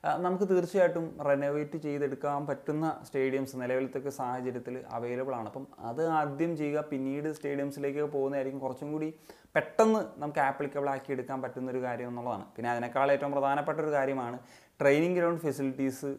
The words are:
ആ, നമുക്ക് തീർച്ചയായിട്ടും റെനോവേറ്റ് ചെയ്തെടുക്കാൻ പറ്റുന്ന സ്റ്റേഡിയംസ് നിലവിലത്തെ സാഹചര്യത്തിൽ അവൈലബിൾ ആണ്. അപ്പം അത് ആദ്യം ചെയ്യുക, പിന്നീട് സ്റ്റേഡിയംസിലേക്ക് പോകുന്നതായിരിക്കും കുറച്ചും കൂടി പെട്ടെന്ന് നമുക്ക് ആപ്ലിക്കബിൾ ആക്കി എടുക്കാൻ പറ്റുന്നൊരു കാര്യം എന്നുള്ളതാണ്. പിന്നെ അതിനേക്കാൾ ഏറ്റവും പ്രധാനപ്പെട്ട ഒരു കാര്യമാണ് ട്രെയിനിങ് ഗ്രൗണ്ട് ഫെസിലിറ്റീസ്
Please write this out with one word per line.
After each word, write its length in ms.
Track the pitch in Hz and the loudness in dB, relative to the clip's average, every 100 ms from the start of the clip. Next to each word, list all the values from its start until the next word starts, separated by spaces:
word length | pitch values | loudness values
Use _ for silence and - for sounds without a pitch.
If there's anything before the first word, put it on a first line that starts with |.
| 156 | 0
ആ, 120 | 151 | 0
നമുക്ക് 320 | 180 180 196 | 0 2 4
തീർച്ചയായിട്ടും 680 | 185 175 202 175 170 165 - 143 | 4 4 6 6 4 -4 -2 2
റെനോവേറ്റ് 500 | 139 143 147 147 160 | 4 4 0 -2 -4
ചെയ്തെടുക്കാൻ 680 | 151 143 143 135 147 143 143 | -4 0 0 0 -2 -2 -2
പറ്റുന്ന 560 | 139 - 151 160 - - | -4 -2 0 0 -2 -4
സ്റ്റേഡിയംസ് 500 | 139 135 135 131 127 | 0 2 2 -2 -4
നിലവിലത്തെ 540 | 123 131 131 135 139 | 0 0 0 -4 -6
സാഹചര്യത്തിൽ 760 | 139 127 127 127 123 123 127 - | -4 -4 -2 -4 -4 -6 -10 -8
അവൈലബിൾ 440 | 117 120 123 135 123 | -6 -4 -4 -4 -4
ആണ്. 100 | 107 | -6
അപ്പം 220 | 135 135 - | -8 -12 -10
അത് 280 | 117 123 165 | -8 -2 0
ആദ്യം 500 | 156 147 139 165 160 | 2 0 0 -2 0
ചെയ്യുക, 280 | 147 147 151 | 0 0 -2
പിന്നീട് 420 | 135 135 139 151 | -2 -2 -2 -4
സ്റ്റേഡിയംസിലേക്ക് 680 | 151 139 139 139 143 143 139 | -4 -4 -2 -4 -2 -4 -2
പോകുന്നതായിരിക്കും 580 | 147 147 135 139 135 135 | -2 0 0 0 -2 -4
കുറച്ചും 320 | 131 127 147 | -6 -6 -6
കൂടി 220 | 151 156 156 - - _ 160 | -4 -4 -6 -20 -20 _ -2
പെട്ടെന്ന് 680 | 151 - 220 220 185 - | 0 4 6 6 0 -6
നമുക്ക് 180 | 147 151 | -4 2
ആപ്ലിക്കബിൾ 500 | 135 135 147 143 139 | 2 2 -2 -2 -2
ആക്കി 220 | 135 135 | -2 -2
എടുക്കാൻ 300 | 131 127 135 | -4 -2 -4
പറ്റുന്നൊരു 400 | 127 127 127 127 | -6 -6 -4 -2
കാര്യം 280 | 123 120 123 | -2 -4 -6
എന്നുള്ളതാണ്. 360 | 120 120 104 98 - | -6 -4 -6 -8 -6
പിന്നെ 160 | 117 | -2
അതിനേക്കാൾ 400 | 120 120 131 139 | 0 0 2 4
ഏറ്റവും 200 | 139 143 | 4 2
പ്രധാനപ്പെട്ട 480 | 139 139 143 147 151 | 2 2 2 0 0
ഒരു 120 | 156 | 2
കാര്യമാണ് 480 | 147 135 135 120 123 - - - _ | 2 2 0 -4 -8 -12 -20 -20 _
ട്രെയിനിങ് 340 | 139 139 170 180 | 6 6 6 4
ഗ്രൗണ്ട് 260 | 170 170 | 4 2
ഫെസിലിറ്റീസ് 720 | 156 131 135 131 135 127 143 | -2 0 -2 0 -2 -2 -6